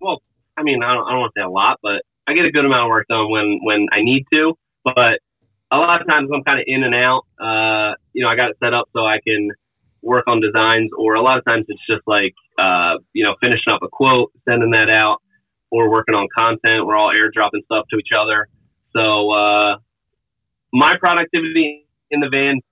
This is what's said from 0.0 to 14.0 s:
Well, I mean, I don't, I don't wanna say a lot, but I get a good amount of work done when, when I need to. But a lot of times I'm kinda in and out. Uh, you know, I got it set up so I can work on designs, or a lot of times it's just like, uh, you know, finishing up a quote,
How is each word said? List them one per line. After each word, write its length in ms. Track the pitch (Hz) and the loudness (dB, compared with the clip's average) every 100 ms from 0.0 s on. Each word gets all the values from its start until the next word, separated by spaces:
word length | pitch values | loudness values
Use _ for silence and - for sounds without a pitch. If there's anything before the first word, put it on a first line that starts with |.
Well, 200 | - - _ _ _ - | -6 -8 _ _ _ -6
I 60 | |
mean, 200 | 151 131 | -2 -2
I 100 | 120 | 0
don't, 120 | 123 - | -2 -2
I 40 | |
don't 80 | 127 | -4
wanna 120 | 120 - | -4 -6
say 60 | |
a 60 | 95 | -6
lot, 300 | 92 - - | -2 0 -2
but 200 | - 101 - _ - | -4 -8 -8 _ -4
I 80 | |
get 100 | 156 | 0
a 60 | 170 | 0
good 120 | 147 139 | 2 2
amount 160 | 127 | 2
of 60 | 117 | 2
work 180 | 110 107 | -2 -2
done 220 | 113 107 | -2 -2
when, 300 | 107 104 101 | -2 -2 -2
when 240 | 107 107 104 | 0 0 0
I 100 | 104 | 0
need 220 | 113 131 135 | 2 0 0
to. 200 | 156 160 165 _ _ | 0 0 -2 _ _
But 360 | - - 120 - _ _ _ _ - | -4 2 2 0 _ _ _ _ -4
a 80 | 139 | 0
lot 220 | 170 170 | 2 0
of 40 | 165 | 2
times 200 | 151 139 | 0 0
I'm 120 | 143 | -4
kinda 180 | 139 135 - | -2 -2 -2
in 180 | 131 | -2
and 100 | 127 | 0
out. 300 | 123 127 131 - - | 2 2 0 -4 -12
Uh, 540 | 113 110 110 110 107 - _ | -4 -2 0 0 -2 -6 _
you 100 | 117 | -4
know, 40 | 120 | -2
I 60 | 113 | 0
got 140 | 107 | -2
it 60 | - | -2
set 120 | 120 | -4
up 140 | 120 120 | -2 -4
so 100 | 117 110 | -4 -2
I 140 | 107 113 | -2 -2
can 240 | 107 104 104 _ _ _ _ | -2 -4 -8 _ _ _ _
work 220 | 113 123 123 | -2 -2 2
on 120 | 117 | 0
designs, 500 | 107 113 113 113 110 - | 0 0 2 2 -2 -2
or 180 | 110 | 0
a 80 | 110 | 2
lot 160 | 127 131 | 2 0
of 60 | - | 0
times 180 | 117 110 | -2 -2
it's 120 | 101 - | -10 -4
just 140 | 107 - | -4 -2
like, 280 | 104 98 - _ - | 0 -2 -6 _ -2
uh, 400 | 92 90 85 82 _ | 0 2 0 -2 _
you 100 | 107 | -2
know, 100 | 104 98 | -2 0
finishing 300 | - 110 - | 0 0 0
up 80 | 107 | -2
a 60 | 92 | -4
quote, 420 | - | 0